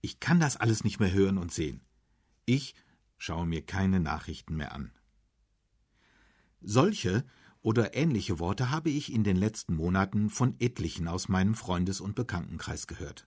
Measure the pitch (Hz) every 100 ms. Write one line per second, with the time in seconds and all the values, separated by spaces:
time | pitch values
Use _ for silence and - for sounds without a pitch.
0 | - - - 180 151 - 117 110 - -
1 | 98 95 98 95 85 - 78 71 _ _
2 | _ _ _ _ - 131 139 - _ _
3 | _ _ - 82 85 82 - 95 95 95
4 | 78 76 - 78 - 78 71 - 64 _
5 | _ _ _ _ _ _ _ _ _ _
6 | _ _ _ _ _ _ - 107 175 208
7 | 92 98 147 _ - _ 113 113 104 117
8 | 160 113 92 82 87 - 123 156 160 143
9 | - 120 104 92 104 - - 80 82 92
10 | 98 104 104 - 127 - 120 - 95 -
11 | 85 90 - 92 95 113 - 90 90 95
12 | 95 107 120 92 - 82 - 80 - 80
13 | 71 -